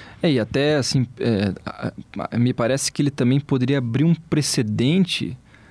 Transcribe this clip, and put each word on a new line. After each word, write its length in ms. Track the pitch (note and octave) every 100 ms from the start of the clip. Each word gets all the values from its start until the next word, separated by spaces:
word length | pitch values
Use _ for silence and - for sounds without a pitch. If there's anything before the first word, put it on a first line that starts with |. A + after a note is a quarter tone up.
| - -
É, 100 | F3
e 80 | B2+
até, 380 | G#2+ C3+ D3 D3+
assim, 280 | B2 C3+ B2 -
é, 340 | A#2+ G2+ G2+ -
a, 300 | - - - - - - -
a, 80 | A#2
me 120 | B2
parece 400 | B2 A#2 C3 -
que 120 | -
ele 80 | C#3+
também 280 | - B2 C#3
poderia 380 | - C3+ B2+ C#3
abrir 260 | A#2+ B2
um 120 | E3 D#3+
precedente, 1200 | - D3+ C#3 - G#2+ G#2+ B2+ F#3 F3+ - - B2+ - - -